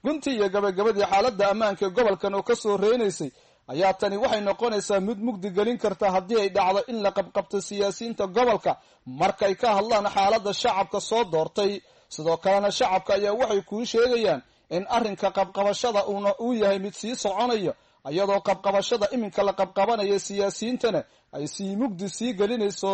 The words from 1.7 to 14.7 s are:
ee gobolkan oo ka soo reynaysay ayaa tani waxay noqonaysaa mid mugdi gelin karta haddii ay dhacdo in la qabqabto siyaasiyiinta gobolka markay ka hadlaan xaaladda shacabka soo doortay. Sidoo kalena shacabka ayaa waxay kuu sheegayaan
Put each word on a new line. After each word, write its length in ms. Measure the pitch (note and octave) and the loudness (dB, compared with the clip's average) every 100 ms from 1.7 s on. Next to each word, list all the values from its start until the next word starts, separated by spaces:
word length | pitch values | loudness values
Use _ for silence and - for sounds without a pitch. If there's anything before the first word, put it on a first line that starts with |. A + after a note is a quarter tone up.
| G3 G3 | 0 -2
ee 40 | |
gobolkan 440 | F#3 A3+ F#3+ G3+ | 2 2 2 -2
oo 80 | G3 | -2
ka 120 | - | -2
soo 220 | A#3+ G#3+ G3+ | -2 0 0
reynaysay 540 | G#3 B3 G#3 - C#3+ _ _ _ - | 2 2 0 -2 -8 _ _ _ -10
ayaa 240 | C#3 F#3+ | 0 0
tani 220 | F#3+ G3+ G3+ | 2 -2 0
waxay 240 | C4 A3 | 0 0
noqonaysaa 600 | G3+ G3 A#3+ G#3 - G3 | 0 0 0 -2 0 0
mid 180 | F#3+ G3 | 0 -4
mugdi 300 | A#3 G#3 G3+ | -6 -6 -4
gelin 280 | F#3 G#3+ A#3+ | 0 0 0
karta 280 | G#3+ G3 G3+ | -2 0 0
haddii 280 | F#3 F#3 A3+ | 0 0 0
ay 80 | G3 | 2
dhacdo 320 | F#3 F#3 G3 F#3 | 2 2 2 -2
in 140 | A3+ | -2
la 80 | G3+ | 0
qabqabto 500 | G3 F3+ - - G3+ | -2 -2 -4 -2 -6
siyaasiyiinta 680 | - G3+ G3+ F#3 A#3 A3+ G3 | -4 -2 -2 -2 -8 -4 -2
gobolka 460 | F#3 B3 G3+ F3+ C3+ _ _ - | 2 2 2 0 -4 _ _ -14
markay 480 | C3 F#3+ - G3+ | 0 0 2 0
ka 140 | F#3+ A#3+ | 2 2
hadlaan 320 | G3+ G#3+ A3 G3+ | 2 2 0 2
xaaladda 460 | G3+ G3 A3 G3+ | 2 2 2 0
shacabka 480 | G3 A#3+ F#3+ F#3+ G3+ | -2 0 0 -2 -4
soo 240 | - A3+ | -2 -2
doortay. 480 | G#3+ D#3+ D#3+ - G3+ G3+ _ _ _ | 0 0 -2 0 -2 -2 _ _ _
Sidoo 240 | - D#3+ E3 | -6 -2 0
kalena 340 | F#3+ G3+ G3+ | 2 2 2
shacabka 420 | F#3 A3+ F#3 - | 0 2 2 2
ayaa 180 | G3+ G#3 | 0 2
waxay 300 | G#3+ B3 G3+ | 0 0 0
kuu 220 | - G#3 | -2 -6
sheegayaan 580 | A#3+ A3+ B3 A#3+ G#3 C#3 - _ _ | -2 2 4 4 2 0 -4 _ _